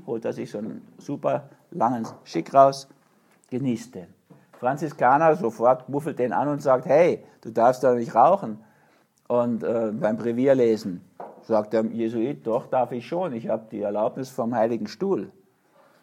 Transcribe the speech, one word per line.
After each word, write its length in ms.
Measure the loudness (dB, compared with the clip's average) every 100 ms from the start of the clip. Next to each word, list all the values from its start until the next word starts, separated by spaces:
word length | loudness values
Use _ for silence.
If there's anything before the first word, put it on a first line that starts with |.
| -8
holt 180 | -8
er 80 | -6
sich 180 | -8 -8
so 60 | -10
einen 320 | -10 -12 -18 -18
super 540 | -12 -6 -4 -4 -6 _ _
langen 380 | -2 -2 -2 -6 -12
Schick 300 | -10 -8 2
raus, 340 | 6 6 4 -8 _ _ _ _ _ _
genießt 440 | -6 -2 -4 -6
den. 120 | -16 -18 _ _ -20 _ _
Franziskaner 760 | -4 -4 -6 0 4 6 4 2
sofort 520 | -2 0 2 2 0
muffelt 300 | -6 -6 -4
den 160 | -2
an 140 | 0 -2
und 120 | -2
sagt, 240 | 2 2
„Hey, 400 | 4 4 4 2 -6 _
du 100 | -6
darfst 320 | 2 2 4
doch 120 | 2
nicht 200 | 0 0
rauchen 480 | 4 6 4 -2 -12 -16 _ _ _ _ _ -2
und, 360 | 0 0 -2
äh, 280 | -2 -2 -2
beim 280 | -2 -2 -2
Brevier 360 | -2 0 4
lesen.“ 460 | 6 4 2 -2 -10 -12 -20 -20 -16
Sagt 300 | -2 0 0
der 120 | 0 -2
Jesuit, 600 | -2 -4 -2 -4 -4 -4
„Doch, 200 | -4 -2
darf 260 | -2 -2
ich 140 | -4 -8
schon. 260 | -6 -4
Ich 160 | -6 -4
hab 220 | -6 -6
die 100 | -8
Erlaubnis 480 | -4 -2 -2 -4 -8
vom 260 | -6 -4
Heiligen 320 | 0 0 -2 -6
Stuhl.“ 460 | -6 -2 -2 -4 -14 _ _ _ _ _ _